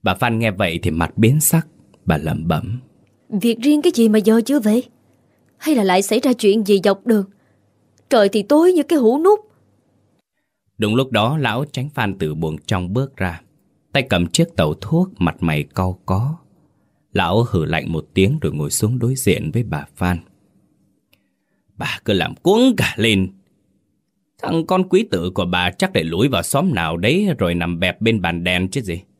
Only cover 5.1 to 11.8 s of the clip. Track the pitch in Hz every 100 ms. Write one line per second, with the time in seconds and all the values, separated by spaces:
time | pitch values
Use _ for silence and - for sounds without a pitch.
5.1 | _ _ _ _ _ - 277 190 185 196
6.1 | 220 269 247 208 214 202 202 202 196 240
7.1 | 214 196 _ _ _ _ _ _ _ _
8.1 | 240 202 208 202 294 349 359 - 320 220
9.1 | 269 349 415 - _ _ _ _ _ _
10.1 | _ _ _ _ _ _ - 104 117 131
11.1 | 110 110 156 127 113 151 -